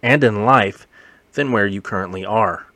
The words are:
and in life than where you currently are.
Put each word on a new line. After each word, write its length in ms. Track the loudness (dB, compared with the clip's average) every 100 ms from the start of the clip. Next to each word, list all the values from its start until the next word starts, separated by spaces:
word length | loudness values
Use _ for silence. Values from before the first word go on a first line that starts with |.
and 200 | 2 4
in 220 | 4 2 2
life 400 | 4 2 -4 -20 _ -20 _ _
than 180 | -6 -2
where 160 | 0 0
you 140 | -4
currently 440 | -6 -8 -6 -8 -4
are. 400 | 0 0 -2 -12